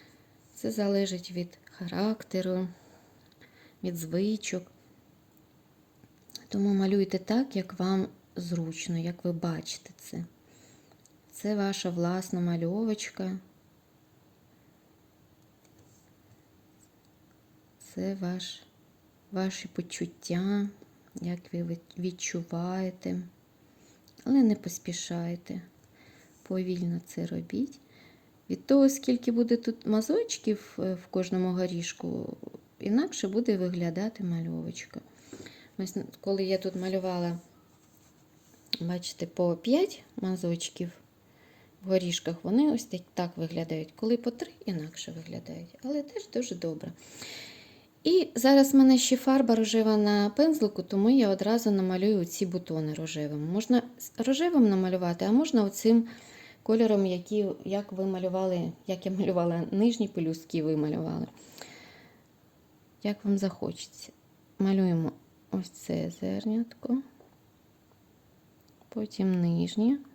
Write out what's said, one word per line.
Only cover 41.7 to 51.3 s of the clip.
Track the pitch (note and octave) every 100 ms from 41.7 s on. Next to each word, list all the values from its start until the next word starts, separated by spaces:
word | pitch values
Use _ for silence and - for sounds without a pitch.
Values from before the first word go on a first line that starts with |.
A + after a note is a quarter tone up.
| _
в | F#3+
горішках, | F#3+ F3+ E3+ - E3+
вони | F3 A3+ D4+
ось | A#3
так, | - F3+ -
так | - F3 E3+
виглядають. | E3 E3 E3 D#3+ D#3 -
Коли | A3 A#3
по | A#3+
три, | A#3 - - -
інакше | E3+ D3+ - -
виглядають. | E3 E3 E3+ E3 E3 E3+ -
Але | B3+ D4
теж | C#4+ A4 -
дуже | A#3 B3 F3
добре. | E3 D#3 - - - - - - - - - - - _
І | D#4 F#4 D#4 A#3
зараз | C4 C#4 C#4
в | C#4
мене | C4 C4
ще | - B3+
фарба | C4+ C4+ A#3 A3+
рожева | A3 A3+ A3 G#3+
на | G#3 G#3 G3+
пензлику, | G#3 D#4 D#4 G#3 G3+
тому | F3+ G3 G#3+
я | C4+
одразу | G#3+